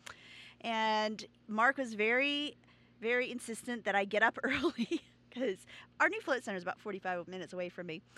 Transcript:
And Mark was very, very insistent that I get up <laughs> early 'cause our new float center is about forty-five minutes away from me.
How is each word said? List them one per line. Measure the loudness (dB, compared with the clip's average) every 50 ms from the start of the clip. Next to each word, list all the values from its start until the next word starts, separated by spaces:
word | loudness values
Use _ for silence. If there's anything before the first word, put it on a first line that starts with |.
| -18 -18 -18 -18 -18 -20 -20 -20 -20 -20 -18 -10
And | -6 -4 -2 0 2 2 2 2 2 0 -2 -6 -10 -14 _ _ _ -4
Mark | 0 4 4 4 4 4
was | 0 -2 0
very, | 0 2 4 4 4 4 2 2 0 -2 -4 -8 -12 -20 -20 -20 -20 -20 -20 _ -6
very | -2 0 2 2 2 0
insistent | -4 -6 -8 -8 -8 -8 -6 -6 -6 -4 0
that | 2 2
I | 2 2
get | 2 4 4 6
up | 6 4 4
<laughs> | 0
early | 0 2 2 2 2 2 0 -2 -2 -2 -4 -4 -6 -20 _ _ -14 -6
'cause | -4 -2 -2 -2 -4 -8 -16 -20 -20 -20 -10 0 2
our | 2 2
new | 2 0
float | -2 0 -2 -2 -2
center | -2 -6
is | -4 -4
about | -4 -6 -6
forty-five | -6 -8 -8 -6 -4 -4 -4 -4 -4 -6
minutes | -8 -10 -10 -8 -6
away | -6 -6 -6
from | -6 -8 -8
me. | -8 -8 -10 -12 -16 -20